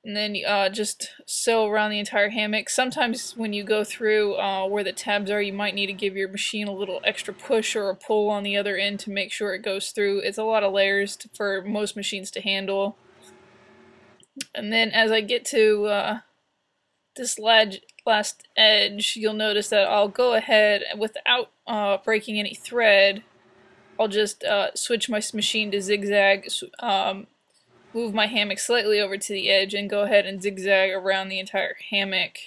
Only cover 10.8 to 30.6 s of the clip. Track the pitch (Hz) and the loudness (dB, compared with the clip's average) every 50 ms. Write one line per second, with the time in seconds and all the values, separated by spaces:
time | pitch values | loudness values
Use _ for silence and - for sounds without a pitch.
10.8 | 196 196 196 196 202 202 - - - 220 - - 208 202 196 196 180 208 208 208 | 2 4 2 0 0 -2 -6 -12 -16 -20 -8 -4 -2 -2 -2 -2 -4 -4 -4 -2
11.8 | 208 202 - 208 196 - 208 196 190 - - - 202 196 196 196 196 190 196 196 | -4 -4 -6 -6 -6 -6 -6 -6 -8 -10 -10 -6 -2 -2 -2 -2 -2 -2 -2 0
12.8 | 196 202 - _ _ - _ - - - - - - - - _ - - - - | -2 -2 -4 _ _ -20 _ -20 -20 -20 -20 -20 -20 -20 -20 _ -20 -20 -20 -20
13.8 | - - - - _ _ _ _ _ _ _ 269 - _ - - 214 208 220 226 | -20 -20 -20 -20 _ _ _ _ _ _ _ -16 -16 _ -10 -10 -8 -2 0 0
14.8 | 226 220 - 226 220 220 220 220 214 202 240 233 - - 277 233 220 214 214 208 | 0 2 2 2 2 4 2 0 0 0 -4 -4 -4 0 2 4 6 6 4 4
15.8 | 208 214 208 202 - 208 214 226 _ _ _ _ _ _ _ _ _ _ _ _ | 2 0 0 0 0 -2 -4 -6 _ _ _ _ _ _ _ _ _ _ _ _
16.8 | _ _ _ _ _ _ _ - 247 - - - 214 220 226 220 220 202 190 - | _ _ _ _ _ _ _ -10 -6 -6 -6 -2 2 6 6 6 6 4 -2 -12
17.8 | _ _ _ - _ 254 220 214 208 - - _ - _ _ - 220 214 214 208 | _ _ _ -4 _ 2 2 2 2 -4 -8 _ -20 _ _ 6 6 6 8 6
18.8 | 202 196 202 208 214 - - 226 214 214 214 214 214 214 208 208 208 - 220 208 | 4 2 0 -2 -4 -4 -4 -2 -2 -2 -2 0 0 0 0 0 0 2 4 4
19.8 | 196 - 214 208 202 202 196 - 247 247 233 220 220 - 226 214 214 208 202 202 | 4 4 4 2 2 2 2 0 2 2 2 2 2 4 6 6 6 6 4 2
20.8 | - - - 208 214 220 - - - - 247 247 - - _ _ _ - 233 214 | -2 -6 -4 -4 -4 -6 -6 -4 0 2 2 2 0 -6 _ _ _ -6 -4 -2
21.8 | 208 202 202 196 - 240 220 214 214 - 214 214 208 - 226 - - - 240 240 | 0 0 0 0 0 0 0 0 0 -2 -4 -4 -4 -4 -8 -12 -14 -4 0 4
22.8 | 233 214 202 196 196 202 196 208 - _ _ _ _ _ _ _ _ _ _ _ | 6 8 8 8 8 6 4 0 -10 _ _ _ _ _ _ _ _ _ _ _
23.8 | _ _ - - 226 214 196 214 214 202 - _ - - 214 202 190 - - - | _ _ -2 -2 -2 0 2 0 0 0 -2 _ -2 0 0 2 0 -2 -4 -6
24.8 | - - 240 220 - - 220 208 208 - - 214 214 - - 220 214 208 196 202 | -2 -2 -2 -2 -2 -2 -2 -4 -4 -4 -4 -4 -2 -2 0 -2 -2 -2 -2 -4
25.8 | 185 190 208 202 196 202 202 202 196 196 196 196 - - - - - - - - | 0 0 -2 0 0 2 4 6 6 6 4 4 0 -8 -8 -8 -8 -10 -12 -6
26.8 | - 233 196 190 190 - 196 196 - _ _ _ _ _ _ _ _ _ _ _ | -2 0 0 2 0 0 -2 -4 -12 _ _ _ _ _ _ _ _ _ _ _
27.8 | _ _ - 226 240 220 196 220 214 208 247 214 208 202 190 190 - - 240 240 | _ _ -6 -6 -4 -2 0 0 0 0 0 -2 -2 -2 -2 -6 -2 0 0 0
28.8 | 202 214 214 208 208 190 196 196 - - 208 196 - - 196 190 196 196 202 202 | 2 2 0 0 0 -2 -4 -8 -6 -6 -6 -4 0 2 2 2 2 0 -2 -6
29.8 | 202 196 208 202 208 202 214 202 - 190 196 190 180 208 196 190 | -4 -2 -2 -2 2 4 4 4 4 2 -6 -6 -6 -6 -6 -4